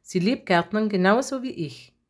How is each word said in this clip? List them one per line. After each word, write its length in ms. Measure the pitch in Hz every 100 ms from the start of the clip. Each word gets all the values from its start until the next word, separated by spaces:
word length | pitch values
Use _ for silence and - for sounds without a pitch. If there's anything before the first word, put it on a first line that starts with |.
Sie 180 | - 185
liebt 260 | 180 262 -
Gärtnern 440 | 175 170 214 214
genauso 540 | 202 185 220 277 262
wie 80 | 254
ich. 440 | - 151 - - _